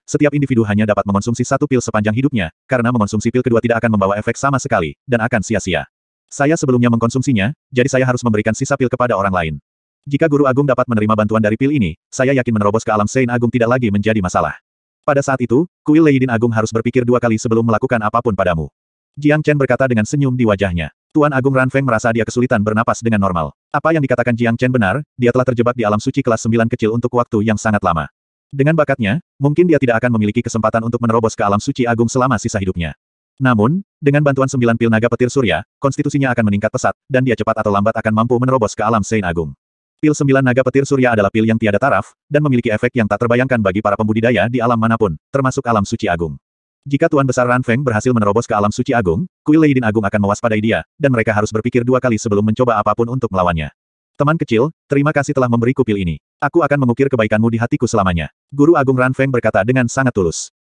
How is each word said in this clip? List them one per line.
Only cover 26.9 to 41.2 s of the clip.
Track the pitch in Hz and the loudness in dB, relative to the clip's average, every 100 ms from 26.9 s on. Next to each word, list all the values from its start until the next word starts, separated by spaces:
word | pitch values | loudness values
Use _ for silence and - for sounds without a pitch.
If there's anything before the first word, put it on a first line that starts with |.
untuk | 117 123 | -2 -2
waktu | 123 120 110 110 | -2 -2 0 0
yang | |
sangat | 107 113 104 92 | 0 0 0 0
lama. | 80 71 _ _ _ _ | -2 -6 _ _ _ _
Dengan | 139 143 | -2 0
bakatnya, | 160 143 135 104 151 - - | 2 0 0 0 -2 -6 -4
mungkin | 139 151 180 | -2 2 4
dia | 147 | 4
tidak | 120 113 | 2 0
akan | 123 113 | 2 0
memiliki | 104 120 | 0 -2
kesempatan | 117 117 110 113 | -2 -2 0 0
untuk | 113 120 | -2 -2
menerobos | 120 113 110 - | 0 2 0 -2
ke | 104 | -2
alam | 117 | 0
suci | - 135 120 | -2 -4 -2
agung | 113 117 | 0 0
selama | 131 127 | 0 0
sisa | 110 117 104 | 0 -2 -4
hidupnya. | 92 87 78 - _ _ _ - | -4 -4 -6 -8 _ _ _ -4
Namun, | 131 113 110 185 - - | 0 2 2 0 -4 -2
dengan | 143 143 147 | 2 2 2
bantuan | 135 135 | 0 -2
sembilan | 131 120 | 0 0
pil | 117 117 | 2 2
naga | 110 117 | 2 0
petir | 117 123 | 0 0
surya, | 139 110 80 - - | 0 0 -2 -6 -4
konstitusinya | 139 143 143 143 135 | -4 -2 -4 0 0
akan | 117 107 | 0 0
meningkat | 101 107 | 0 -2
pesat, | 123 107 - - | -2 -4 -4 -2
dan | 127 | 0
dia | 131 110 | 0 0
cepat | 110 110 | -2 -2
atau | 107 | 0
lambat | 101 104 | 0 0
akan | 113 110 | -2 -2
mampu | 107 120 120 | 0 0 0
menerobos | 127 131 104 | 0 0 0
ke | - | -2
alam | 107 113 95 | -2 -2 0
Sein | 110 | -2
Agung. | 90 85 76 67 _ _ _ - | -2 -4 -6 -10 _ _ _ -4
Pil | 151 147 | -2 0
sembilan | 139 135 | 2 2
naga | 131 120 127 | 2 0 0
petir | 135 | 0
surya | 139 135 127 | 0 0 2
adalah | 110 | 2